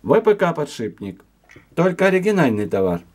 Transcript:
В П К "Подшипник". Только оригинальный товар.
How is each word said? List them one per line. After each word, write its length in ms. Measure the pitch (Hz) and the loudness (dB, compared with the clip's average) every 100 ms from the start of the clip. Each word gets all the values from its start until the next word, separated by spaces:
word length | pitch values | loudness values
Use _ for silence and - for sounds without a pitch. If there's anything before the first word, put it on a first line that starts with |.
В 160 | - 190 | 2 2
П 160 | 220 202 | 2 2
К 160 | 185 | 0
"Подшипник". 720 | 160 147 - 110 - 98 92 _ _ _ - _ | -2 -8 -6 -10 -10 -14 -14 _ _ _ -20 _
Только 320 | - 180 175 190 | -2 0 2 0
оригинальный 640 | 185 190 202 143 104 101 | 2 0 2 2 0 -2
товар. 320 | 101 95 87 - | 0 0 -2 -8